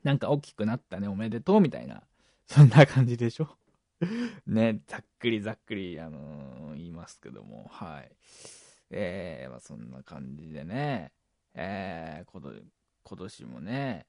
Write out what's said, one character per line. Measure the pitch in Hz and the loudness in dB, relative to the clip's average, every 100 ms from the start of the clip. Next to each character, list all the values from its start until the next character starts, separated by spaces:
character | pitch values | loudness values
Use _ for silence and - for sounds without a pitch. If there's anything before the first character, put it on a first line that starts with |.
な | 143 | 2
ん | 139 | 0
か | 110 | 2
大 | 143 | -2
き | - | -2
く | - | -4
な | 107 117 | -2 -2
っ | |
た | _ 90 | _ -8
ね、 | 101 | -6
お | |
め | 98 113 | -4 -4
で | 117 | -4
と | - 208 | 4 6
う | |
み | 160 | 6
た | 62 | 0
い | 62 | -12
な。 | 55 _ _ _ _ _ | -16 _ _ _ _ _
そ | - | 10
ん | 143 | 12
な | 151 143 | 12 10
感 | 131 120 | 8 2
じ | 120 | 2
で | 117 | -2
し | - | 0
ょ？ | 156 - _ _ _ _ | -6 -6 _ _ _ _
<laughs> | 175 226 240 196 - | -4 -2 -6 -8 -2
ね、 | 110 113 107 - | 2 2 0 -8
ざ | - | -16
っ | - _ | -16 _
く | 117 | -2
り | 113 | 0
ざ | 104 | -4
っ | 110 _ | -10 _
く | |
り、 | 107 92 80 | -8 -8 -10
あ | 80 | -12
の | 76 73 73 67 64 76 | -14 -14 -14 -16 -16 -16
ー、 | 76 | -14
言 | 85 | -14
い | |
ま | 82 85 | -16 -18
す | - | -20
け | - | -20
ど | 53 | -18
も、 | 50 53 50 | -18 -20 -20
は | - 90 71 | -16 -14 -14
い。 | 60 _ _ - - - - _ _ | -18 _ _ -20 -20 -20 -20 _ _
え | - 95 95 87 69 65 | -8 -8 -8 -12 -12 -16
ー、 | |
ま | 62 | -18
あ、 | |
そ | - 57 | -20 -18
ん | 57 | -18
な | 65 | -18
感 | - 76 67 71 | -18 -16 -14 -16
じ | 80 | -16
で | 76 | -14
ね、 | 78 117 147 123 71 _ _ _ _ | -10 -8 -6 -6 -10 _ _ _ _
え | - 90 98 95 85 80 78 | -12 -10 -8 -10 -10 -12 -14
ー、 | |
こ | 85 95 | -16 -18
と、 | 71 50 - _ _ _ | -18 -18 -20 _ _ _
今 | - 92 | -20 -16
年 | 92 - | -16 -16
も | 60 62 | -18 -14
ね | 82 127 139 92 | -8 -6 -6 -8